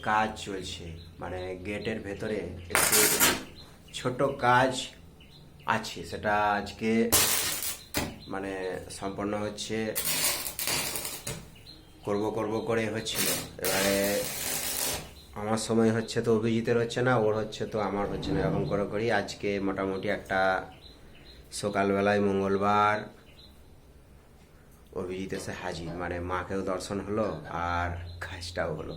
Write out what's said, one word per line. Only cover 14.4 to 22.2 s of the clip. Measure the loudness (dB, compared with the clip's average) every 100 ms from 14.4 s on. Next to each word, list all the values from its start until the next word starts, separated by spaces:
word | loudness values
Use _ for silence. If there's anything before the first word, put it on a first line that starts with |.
| -4 -2 -2 -2 -2 -4 -8 -16 -14 -6
আমার | 0 0 4
সময় | 4 6 4
হচ্ছে | 0 0 4
তো | 4
অভিজিতের | 4 2 2 2
হচ্ছে | 2 2 4
না, | 4
ওর | 4 2
হচ্ছে | -2 -4 -4
তো | -2 0
আমার | 0 -2
হচ্ছে | -4 0
না, | 2
এরকম | 2 2 0
করে | 0 0
করি। | 0 2 2
আজকে | 0 -4 -2 0 0
মোটামুটি | 0 -2 -2 -2 -2
একটা | 0 2 4 2 -2 -16 -20 -20 -20 -20 -20 -20 -12 -4
সকালবেলায় | 0 2 4 4 6 6